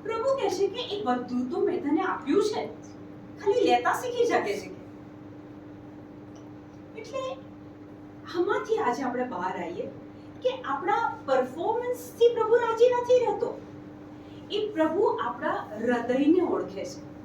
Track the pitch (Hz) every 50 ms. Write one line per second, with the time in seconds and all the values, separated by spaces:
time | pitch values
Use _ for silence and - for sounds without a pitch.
0 | - 415 440 466 466 539 539 539 453 392 370 359 392 392 - 494 494 - 403 415
1 | - 247 247 247 254 - 247 247 254 - 339 392 415 370 - - 277 285 311 370
2 | 381 - - - - 262 294 403 - - - - - - - - - - - -
3 | - - - - - - - - - 403 494 494 403 320 359 370 - 349 - -
4 | - 494 466 480 480 466 339 - - 415 403 - - - - - - - - -
5 | - - - - - - - - - - - - - - - - - - - -
6 | - - - - - - - - - - - - - - - - - - - -
7 | - - 554 523 523 523 523 - - - - - - - - - - - - -
8 | - - - - - - - 349 349 392 440 508 - - 453 415 - - - 277
9 | 269 247 247 254 247 - - - 185 185 196 - 180 165 175 403 523 - - -
10 | - - - - - - - - - 508 523 - - - - - 381 349 415 440
11 | 466 - - - - - 262 254 254 - - 320 349 427 440 480 494 494 494 -
12 | - - - - 466 480 480 453 427 427 453 494 466 466 453 440 466 508 494 480
13 | 480 - 508 494 466 440 - - - - - - - - - - - - - -
14 | - - - - - - - - - - - 415 427 415 - 320 311 302 320 359
15 | 427 494 466 - - - - - 302 311 370 403 - - - 220 233 247 247 240
16 | - 247 247 277 294 294 339 370 339 - - - - - - - - - - -
17 | - - - -